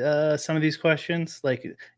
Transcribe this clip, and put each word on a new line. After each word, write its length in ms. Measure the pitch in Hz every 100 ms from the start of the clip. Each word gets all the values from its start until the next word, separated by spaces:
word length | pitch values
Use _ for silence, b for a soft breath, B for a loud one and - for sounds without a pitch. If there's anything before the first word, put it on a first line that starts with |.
uh, 340 | 143 147 151 147
some 200 | - 160
of 60 |
these 140 | 156 156
questions. 640 | 165 151 - 170 160 -
Like, 240 | 139 120 - - B